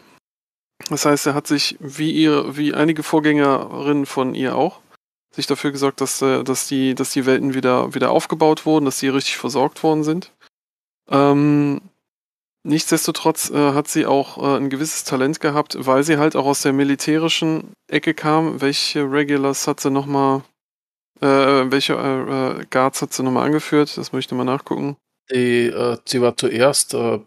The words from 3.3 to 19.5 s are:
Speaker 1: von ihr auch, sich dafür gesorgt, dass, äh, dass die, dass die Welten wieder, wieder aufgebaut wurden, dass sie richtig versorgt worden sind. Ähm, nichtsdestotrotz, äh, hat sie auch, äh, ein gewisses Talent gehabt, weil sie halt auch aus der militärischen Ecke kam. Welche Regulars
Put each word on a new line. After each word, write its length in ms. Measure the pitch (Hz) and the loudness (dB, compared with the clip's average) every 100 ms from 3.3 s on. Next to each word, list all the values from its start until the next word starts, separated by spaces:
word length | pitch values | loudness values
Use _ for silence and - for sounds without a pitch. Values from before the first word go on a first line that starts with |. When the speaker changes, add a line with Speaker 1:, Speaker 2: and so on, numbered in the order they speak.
| 147 143 131 - 127 139 147 139 | 4 4 2 -2 -6 -2 0 -2
Speaker 1:
von 280 | 139 127 | -2 -4
ihr 220 | - 131 - | -2 -2 0
auch, 240 | 165 - _ _ _ _ _ | -2 -4 _ _ _ _ _
sich 140 | - - | -8 -4
dafür 240 | 135 147 | -2 -2
gesorgt, 300 | 139 139 - | 0 -2 0
dass, 200 | 131 - | -4 0
äh, 220 | 135 131 | 0 0
dass 240 | 123 127 - | -2 -4 -2
die, 300 | 139 135 127 | 0 0 0
dass 160 | 131 | -2
die 140 | 143 127 | 0 2
Welten 280 | 131 139 | 2 2
wieder, 400 | 131 127 127 123 | 0 2 2 0
wieder 160 | 131 123 | 0 2
aufgebaut 560 | 147 - 160 156 156 156 | 2 0 2 2 2 2
wurden, 200 | 156 135 | 2 2
dass 120 | - | 0
sie 100 | 135 | 0
richtig 280 | 135 - - | 0 -2 -6
versorgt 480 | 123 135 143 - | -4 0 -2 0
worden 180 | 160 156 | 0 0
sind. 300 | 151 170 - _ _ _ _ _ _ _ - | 0 -2 -6 _ _ _ _ _ _ _ -2
Ähm, 720 | 139 143 143 147 147 143 139 - _ _ _ _ _ _ _ | 2 4 4 4 4 2 -4 -10 _ _ _ _ _ _ _
nichtsdestotrotz, 880 | - 156 - 165 - - 160 156 - | -2 -2 2 0 0 0 -2 0 -2
äh, 220 | 147 143 | 2 2
hat 160 | 139 143 | 2 -2
sie 180 | 156 110 | -2 2
auch, 320 | 139 - - | 0 0 -4
äh, 180 | 139 131 | -2 0
ein 140 | 139 | -2
gewisses 320 | 135 156 - | -4 -6 -6
Talent 380 | - 131 135 160 | -4 -2 -2 0
gehabt, 360 | 156 147 - - | -2 -2 -4 -4
weil 240 | 131 131 | 2 2
sie 140 | 151 147 | 4 2
halt 180 | 151 139 | 2 2
auch 100 | 135 | 0
aus 160 | 139 | 0
der 100 | 143 | 0
militärischen 1000 | 135 139 139 - 156 160 - 160 160 - - - | 2 0 0 0 0 0 -2 -2 -4 -8 -20 -6
Ecke 260 | 151 165 | -2 -2
kam. 460 | 156 156 156 160 123 | -2 0 2 0 0
Welche 500 | 139 143 - 151 139 | -2 0 -2 -2 0
Regulars 560 | 143 143 143 139 | 0 0 0 0